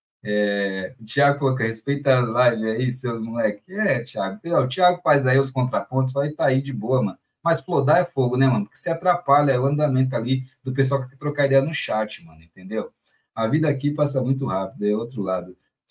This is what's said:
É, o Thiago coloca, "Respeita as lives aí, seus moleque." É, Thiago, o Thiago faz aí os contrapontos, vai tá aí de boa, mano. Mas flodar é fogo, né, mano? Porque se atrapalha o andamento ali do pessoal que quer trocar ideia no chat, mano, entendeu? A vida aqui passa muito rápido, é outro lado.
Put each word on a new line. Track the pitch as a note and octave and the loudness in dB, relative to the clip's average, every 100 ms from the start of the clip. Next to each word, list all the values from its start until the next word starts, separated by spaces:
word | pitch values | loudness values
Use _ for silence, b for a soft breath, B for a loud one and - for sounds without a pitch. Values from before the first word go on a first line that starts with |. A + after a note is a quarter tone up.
| _ _ | _ _
É, | G#2+ G#2 G#2 G2+ G2 F#2+ F#2 - | -4 -2 0 0 -2 -4 -8 -12
o | G#2+ | -6
Thiago | C#3+ C#3+ C#3 | 0 2 2
coloca, | C#3 B2+ | 0 0
"Respeita | A2+ A2+ - C#3 C#3 B2+ | -2 -4 -4 -2 2 2
as | A#2+ | 2
lives | A#2 B2 A2 A2 | 2 2 2 -2
aí, | A2 B2+ | -2 -2
seus | - B2 A#2 | -2 -4 -4
moleque." | A2+ A#2 A2 G2+ - | -4 -2 -2 -2 -8
É, | F#3+ G#3 C3 | -4 0 -2
Thiago, | - - F#2+ G2+ | -4 -6 -6 -6
o | E3 E3 B2+ | -2 0 0
Thiago | - F3+ F3 | 2 2 2
faz | - C#3+ C3 | 2 2 4
aí | C3 | 2
os | C3+ | 2
contrapontos, | C3 B2 C3+ - C3 C3 | -2 -2 -2 -2 0 0
vai | C3+ D3 | 0 -2
tá | D3+ D3+ | 0 2
aí | C3 | 2
de | C#3 | 0
boa, | A#2+ A2 C3 | -4 0 0
mano. | G#2 F2+ _ _ | 0 -4 _ _
Mas | E3+ D#3 | -2 -2
flodar | - E3 C3 E3 | 0 0 4 2
é | |
fogo, | F3 - B2 B2+ | 2 0 0 2
né, | C3+ | 2
mano? | A2 G2+ | 2 -2
Porque | - | -6
se | - | -4
atrapalha | E3 F3+ F3 - C#3+ D3 B2 | 0 0 0 4 4 4 2
o | |
andamento | C3+ D3 D3+ C3 C3 | 0 0 2 2 0
ali | A#2+ A#2 C3 B B | 0 -2 -2 B B
do | C3 | -4
pessoal | B2+ C3 C3+ | 0 0 0
que | B2+ | -4
quer | - | -8
trocar | D3 D3 C#3 | -6 -2 2
ideia | C3+ | 4
no | D3 | 2
chat, | D#3+ - A2 G#2+ - E2 | -2 -4 -2 -4 -8 -18
mano, | D#2+ | -20
entendeu? | D#2+ - F#2 A2 F#2+ - _ _ _ | -20 -16 -6 -4 -6 -10 _ _ _
A | - A2+ | -4 0
vida | D3 D#3 | 2 2
aqui | C3 C#3+ | 0 0
passa | D3+ C#3+ C3+ | 0 0 0
muito | B2 C3 | 0 0
rápido, | A2+ F#2+ F#2+ - | -2 -2 -4 -2
é | G#2 | 0
outro | G#2+ A#2 - | 0 -2 -6
lado. | F#2+ F#2 F2+ - _ _ - | -4 -4 -6 -14 _ _ -10